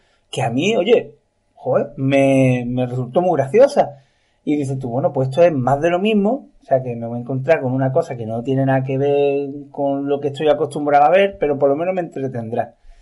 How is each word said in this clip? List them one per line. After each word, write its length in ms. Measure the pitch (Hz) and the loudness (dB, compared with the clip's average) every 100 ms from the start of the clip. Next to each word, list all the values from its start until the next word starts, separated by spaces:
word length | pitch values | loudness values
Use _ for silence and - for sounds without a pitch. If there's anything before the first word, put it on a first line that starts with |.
| _ _ _ | _ _ _
que 100 | 143 | -6
a 80 | 123 | -4
mí, 260 | 120 180 226 | -2 0 0
oye, 400 | 180 214 - - _ _ _ | 2 2 2 -18 _ _ _
joder, 360 | _ 127 156 - - | _ -2 -2 -2 -4
me, 640 | 135 139 135 135 131 123 120 | 0 2 4 4 4 2 -2
me 220 | 123 123 | -4 -4
resultó 340 | 127 127 175 | -4 -2 0
muy 160 | 180 160 | 0 0
graciosa. 600 | 135 208 277 262 - - _ _ _ _ - | 0 4 4 4 -2 -4 _ _ _ _ -4
Y 100 | 151 | -4
dices 240 | 135 135 | -2 -6
tú, 80 | 131 | -4
bueno, 220 | 120 170 | -2 -2
pues 160 | 135 131 | -2 -2
esto 160 | 175 | 2
es 80 | 175 | 2
más 300 | 147 123 143 | 2 0 0
de 80 | 170 | 0
lo 100 | 175 | 0
mismo, 480 | 208 214 196 277 - _ | 2 2 2 -2 -8 _
o 40 | - | -2
sea 160 | 131 | 0
que 140 | 127 117 | 0 -8
me 100 | 117 | -8
voy 120 | 120 | -8
a 40 | |
encontrar 380 | 120 135 135 160 | -6 -6 0 0
con 140 | 131 | 0
una 180 | 131 135 | -2 0
cosa 240 | 143 165 120 | 0 -2 -8
que 100 | 110 | -6
no 160 | 113 | -6
tiene 220 | 123 131 135 | -2 0 2
nada 160 | 131 | 0
que 160 | 131 135 | -2 -2
ver 520 | 139 143 143 139 139 143 139 | 0 2 2 0 -4 -10 -14
con 360 | - 139 139 139 | -4 -4 -2 -2
lo 140 | 143 | -2
que 80 | 143 | -4
estoy 180 | 135 156 | -2 0
acostumbrado 560 | 147 156 160 147 143 | 2 0 -2 2 4
a 60 | 147 | 6
ver, 260 | 185 196 196 | 4 2 0
pero 220 | 147 135 | -2 2
por 80 | 139 | 2
lo 80 | 143 | 2
menos 180 | 175 | -2
me 60 | 190 | -4
entretendrá. 760 | 165 - 135 120 110 117 110 _ - - | -6 -6 -6 -6 -6 -6 -6 _ -20 -20